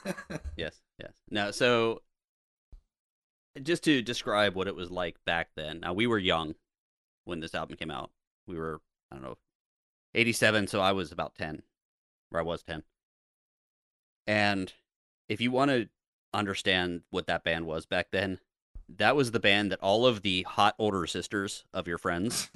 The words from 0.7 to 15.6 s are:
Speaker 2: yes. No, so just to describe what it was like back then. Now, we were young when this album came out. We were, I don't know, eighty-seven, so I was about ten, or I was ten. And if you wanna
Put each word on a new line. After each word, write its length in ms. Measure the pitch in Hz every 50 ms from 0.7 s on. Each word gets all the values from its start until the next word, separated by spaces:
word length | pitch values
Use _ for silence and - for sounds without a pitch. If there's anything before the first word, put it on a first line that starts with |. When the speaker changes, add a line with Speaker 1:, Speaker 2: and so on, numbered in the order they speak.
| - _ _ _ _ -
Speaker 2:
yes. 140 | - - - _ _ -
No, 180 | - 104 101 104
so 540 | 101 - 131 123 120 117 113 113 110 - - _ _ _ _ _ _ _ _ _ _ _ _ _ - - _ _ _ _ _ _ _ _ _ _ _ _ _ _ _ 139
just 220 | 135 160 170 - -
to 180 | 165 147 127 107
describe 500 | 120 120 - - 120 104 104 104 101 92
what 140 | 95 92
it 80 | 98 78
was 160 | 87 87 87
like 240 | 90 90 87 85 - _ _
back 240 | - 85 85 80 - _
then. 240 | 78 76 78 80 82
Now, 140 | 85 85 90
we 120 | 101 120
were 140 | 120 113 104
young 340 | 92 90 85 82 80 78 80 - _ _ _ _ _ _ _ _ _ _ _ _ _
when 160 | - 87 80
this 160 | 80 - -
album 220 | 85 80 - 92
came 120 | - 82 80
out. 220 | 73 64 - - _ _ _ _ _ _ _
We 120 | - 87
were, 240 | 80 80 80 78 78 - _ _ _ _ _
I 40 | 67
don't 80 | 67 65
know, 140 | 64 58 - _ _ _ _ _ _ _ _ _ _ _ _ _ _ -
eighty-seven, 540 | 113 117 117 110 - 123 110 107 107 98
so 140 | - - 101
I 100 | 92 98
was 200 | 98 95 87 76
about 220 | 85 87 78 - -
ten, 300 | - 82 78 78 - - _ _ _ _ _ _ _ _ _ _ _ _ _
or 80 | - 82
I 40 | 82
was 180 | 82 82 76
ten. 220 | - - 80 78 - _ _ _ _ _ _ _ _ _ _ _ _ _ _ _ _ _ _ _ _ _ _ _ _ _ _ _ _
And 440 | 107 107 107 104 104 101 95 92 - - _ _ _ _ _ _ _ _ _ _ -
if 120 | 107 104
you 80 | 117 123
wanna 380 | 127 127